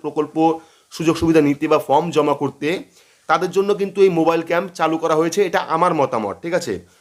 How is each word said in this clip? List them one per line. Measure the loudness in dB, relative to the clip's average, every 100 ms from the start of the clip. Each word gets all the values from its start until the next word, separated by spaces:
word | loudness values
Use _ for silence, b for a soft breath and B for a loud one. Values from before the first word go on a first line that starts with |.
প্রকল্প | -6 -4 -4 0 0 0 B B B -4
সুযোগ | -2 0
সুবিধা | 2 4 4
নিতে | 0 0
বা | 0 2
ফর্ম | 0 2 0
জমা | 0 0
করতে, | -4 -4 -6 -6 -8 b b b -2
তাদের | -2 0 -2
জন্য | 0 -2
কিন্তু | -2 2 4
এই | 4
মোবাইল | 2 0 -2
ক্যাম্প | -4 -4 -2
চালু | -2 0
করা | 0 0
হয়েছে। | 0 0 0
এটা | -2 -2
আমার | 0 0 2
মতামত, | 0 -2 -4 -6
ঠিক | -6 -4
আছে? | -4 -8 b b